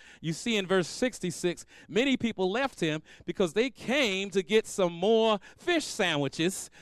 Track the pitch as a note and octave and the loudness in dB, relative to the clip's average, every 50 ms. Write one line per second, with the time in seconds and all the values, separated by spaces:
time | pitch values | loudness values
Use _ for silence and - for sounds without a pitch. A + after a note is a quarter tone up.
0 | - - - - C#3+ D#3+ D#3+ - - A#3+ A3+ G#3 F#3+ E3 F#3+ F#3 E3+ - - - | -20 -20 -16 -8 -6 -6 -6 -4 -2 -2 0 0 0 2 2 2 2 0 -2 -2
1 | B3+ B3+ - - - F3+ - - - F3+ E3+ - - - - - - - D3 G#3 | -2 -2 0 -4 -6 -6 -4 -2 -2 -4 -4 -4 -10 -18 -20 -20 -16 -4 0 0
2 | C4+ C#4 B3+ A#3+ A#3 A3+ - F3+ F#3+ F#3 G3 B3 C#4 C4 - - F3 D#3 D3+ D#3 | 2 2 2 2 0 -2 -2 -2 -2 0 0 0 -2 -4 -2 -4 -2 -2 -2 -4
3 | - - - - - - - - G3 E3 C#3 G#3 B3 C4+ - - - G3+ B3+ D4+ | -8 -12 -20 -12 -10 -6 -2 0 0 0 2 0 0 0 -4 -6 -4 -2 0 2
4 | C4+ G#3 F#3+ F#3+ G3 G3+ D#3+ G3 F3 - G#3+ A3 - - - - F#3 E3+ E3+ E3 | 2 2 0 -2 -4 -2 -2 -2 0 2 2 2 2 0 0 0 0 0 0 0
5 | F3+ G#3+ A3+ A3 A3 A3+ G#3+ F#3+ - - - - - E4+ F4 D#4 - - - - | 2 4 4 4 4 4 2 0 -2 -10 -20 -6 -2 0 0 0 0 -2 -2 0
6 | F#3+ F3 D#3+ C#3+ C#3+ C3+ - - D#3+ F#3 F#3+ - - - - - | 0 2 2 0 0 -2 0 0 0 0 -2 -4 -10 -14 -18 -20